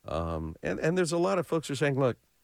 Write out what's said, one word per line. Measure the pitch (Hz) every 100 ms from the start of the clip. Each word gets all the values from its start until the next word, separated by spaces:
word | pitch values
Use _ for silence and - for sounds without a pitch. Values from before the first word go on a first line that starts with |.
| -
Um, | 78 82 80 80 -
and, | - -
and | 160 185
there's | 165
a | 170
lot | 180 190
of | -
folks | 165 -
who |
are | 131
saying, | 147 135
"Look, | 131 - _ _